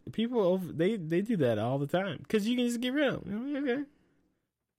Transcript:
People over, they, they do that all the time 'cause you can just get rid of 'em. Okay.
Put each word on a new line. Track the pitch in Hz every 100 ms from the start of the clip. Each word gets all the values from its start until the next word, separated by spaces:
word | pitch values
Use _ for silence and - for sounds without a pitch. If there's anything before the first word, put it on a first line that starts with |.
| -
People | - 233 247
over, | 180 185 170
they, | - 175 226
they | 156 170
do | 202 208
that | 123 107
all | 117 139
the | 143
time | 175 196 - -
'cause | 220 208
you | 247
can | 240
just | 240
get | 254
rid | 277 277
of | 175 -
'em. | 208 269 285
Okay. | 285 254 285 _ _ _ _ _ _ _ _